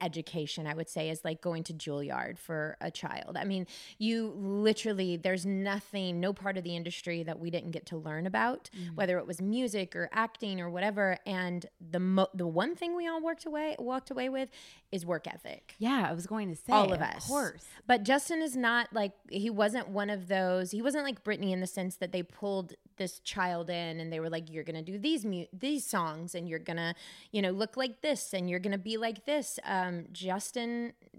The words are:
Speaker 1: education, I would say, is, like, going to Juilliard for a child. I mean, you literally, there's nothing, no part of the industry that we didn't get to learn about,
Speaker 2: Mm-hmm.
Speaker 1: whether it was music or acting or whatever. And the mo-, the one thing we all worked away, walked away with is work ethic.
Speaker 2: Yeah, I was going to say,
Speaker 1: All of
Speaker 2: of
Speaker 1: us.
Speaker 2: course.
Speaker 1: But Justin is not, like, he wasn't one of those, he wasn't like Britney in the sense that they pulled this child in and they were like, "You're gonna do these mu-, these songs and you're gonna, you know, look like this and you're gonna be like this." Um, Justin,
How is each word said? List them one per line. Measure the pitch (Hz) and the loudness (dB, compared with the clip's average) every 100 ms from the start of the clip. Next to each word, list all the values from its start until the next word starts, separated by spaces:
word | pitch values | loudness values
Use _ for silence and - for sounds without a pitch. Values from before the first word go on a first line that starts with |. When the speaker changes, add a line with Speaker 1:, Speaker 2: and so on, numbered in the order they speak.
Speaker 1:
education, | 175 160 - 165 147 170 156 | -2 -2 -4 -4 -4 -4 -4
I | |
would | 160 160 | -4 -4
say, | 165 156 | -2 -2
is, | 160 | -2
like, | 165 160 | -4 -2
going | 180 165 165 | -2 -2 -4
to | |
Juilliard | 160 156 143 143 127 123 170 | -6 -4 -2 -2 -2 -4 -6
for | - 160 156 - | -6 -4 -4 -4
a | 170 | -8
child. | - 175 - - - | -6 -6 -6 -6 -4
I | |
mean, | 196 190 180 - - - | -2 -2 -4 -10 -16 -2
you | 220 226 220 196 | 0 0 -2 -4
literally, | 196 202 214 220 220 196 185 170 | -2 4 4 4 0 0 0 2
there's | 185 185 196 | 2 2 2
nothing, | 190 196 202 - 196 185 175 | 2 2 -2 -4 -4 -2 2
no | 190 | 0
part | 196 196 190 | 0 -2 -2
of | |
the | 175 170 | -4 -4
industry | 170 - 175 170 | -4 -6 -4 -2
that | 165 160 | -2 -4
we | 170 | -2
didn't | 170 170 | -2 -2
get | 165 - | -6 -6
to | 160 | -8
learn | 156 156 185 | -4 -2 0
about, | 220 233 269 - 196 | 2 2 0 -8 -10
Speaker 2:
Mm-hmm. | 170 160 | -6 2
Speaker 1:
whether | 185 180 | 4 4
it | 165 | 0
was | 175 | -2
music | 196 240 247 202 180 170 | 2 2 2 0 -2 -2
or | 170 | 0
acting | 220 226 - 208 185 | 2 0 -2 -4 -2
or | 175 | -2
whatever. | 175 208 202 190 180 202 | 0 2 4 4 4 0
And | 185 180 175 - - | 0 0 -2 -4 -12
the | 170 175 | -2 2
mo-, | 185 190 185 | 6 6 6
the | 185 170 | 2 2
one | 165 247 349 | 2 2 0
thing | 339 349 | -2 0
we | 339 | 0
all | 330 | 0
worked | 330 330 330 | -2 -2 -4
away, | 302 311 - | -2 -2 -2
walked | 247 262 - | -2 -2 -2
away | 254 254 | -2 0
with | 262 262 - - - _ | 0 -4 -8 -20 -20 _
is | 190 170 | -4 0
work | 160 - | -2 -2
ethic. | - - - - - | -10 -12 -12 -16 -2
Speaker 2:
Yeah, | 233 269 175 | 2 4 2
I | |
was | 165 185 | 0 -2
going | 214 190 | -2 -2
to | 156 | -4
say, | - | 6
Speaker 1:
All | 214 196 | 6 8
of | |
Speaker 2:
of | 165 | 4
Speaker 1:
us. | 143 - - | 0 -2 0
Speaker 2:
course. | 285 208 - - - - | 0 0 -4 -14 -6 4
Speaker 1:
But | 240 | 4
Justin | 208 277 - 320 | 6 4 4 0
is | 311 254 | 0 2
not, | 233 233 226 | 4 4 2
like, | 214 196 - - | 0 0 -2 -6
he | 190 226 | -2 0
wasn't | 208 208 240 208 | 4 4 4 0
one | 196 202 | 0 0
of | 202 180 | -2 2
those, | 190 185 185 185 | 4 6 4 2
he | 208 | 0
wasn't | 262 294 | 2 2
like | 277 208 | 0 -2
Britney | 214 190 196 | -2 2 2
in | 185 | 2
the | 185 | 0
sense | 196 185 - | -2 -4 -2
that | 180 | -2
they | 180 | -2
pulled | 175 - 202 190 175 - - - | -4 -4 -2 0 -2 -10 -14 -6
this | 180 - | -6 -4
child | - 196 180 170 170 | -6 0 0 0 -2
in | 170 165 165 | -2 -2 -4
and | 165 | -4
they | 160 | -2
were | 165 | -2
like, | 165 160 | -4 -4
"You're | 156 | -6
gonna | 156 160 | -6 -6
do | 165 202 | -6 -2
these | 294 311 208 | 0 2 0
mu-, | 180 - | -2 -4
these | 185 269 285 - | -4 -2 0 0
songs | 196 165 156 175 | 0 0 -4 -6
and | 175 170 | -6 -4
you're | 160 | -4
gonna, | 170 170 170 - - - - | -4 -2 -2 -4 -12 -18 -4
you | 208 | 0
know, | 185 | 2
look | 190 220 254 | 2 0 0
like | 262 - | -2 0
this | 202 185 - | 0 0 -2
and | 190 180 | -2 0
you're | 180 | 0
gonna | 196 196 | 0 0
be | 208 220 | 0 0
like | 226 208 - | 0 -2 0
this." | 294 - - - | 0 0 -6 0
Um, | 190 180 175 - | 2 2 -2 -6
Justin, | 170 185 196 - 247 233 240 233 - - | -6 -2 0 -2 -2 -2 -2 -4 -8 -18